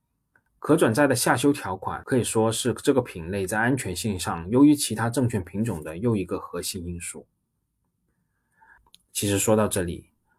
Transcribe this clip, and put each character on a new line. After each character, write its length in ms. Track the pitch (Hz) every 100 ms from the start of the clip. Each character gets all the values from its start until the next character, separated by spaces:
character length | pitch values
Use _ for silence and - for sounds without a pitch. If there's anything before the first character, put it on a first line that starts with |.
| _ _ _ _ _ _
可 180 | - 160
转 160 | 147
债 120 | 113 143
的 80 |
下 220 | 123 - 131
修 160 | 143
条 240 | 143 98 92
款 260 | - 82 -
可 120 | 127
以 60 |
说 260 | 101 113 110
是 240 | 110 120 104
这 180 | -
个 80 | 135
品 280 | 127 87 82
类 160 | 98 92
在 140 | 110
安 160 | 117 139
全 180 | 104
性 240 | 90 113 92
上 320 | - 90 85
优 140 | 123
于 100 | 147
其 220 | 147 - 110
他 140 | 117
证 180 | 131 120
券 160 | 107
品 180 | 87 98
种 220 | 117 85
的 140 | 76 82
又 180 | 120 107
一 80 |
个 160 | 92 92
核 220 | - 87
心 260 | - 98 85
因 100 | 87
素。 260 | - 78 - _ _ _ _ _ _ _ _ _ _ _ _ _ _ - _ - _
其 160 | - 101
实 100 | 98
说 200 | 113 110
到 100 | 104
这 140 | 98
里， 280 | 87 76 - _ _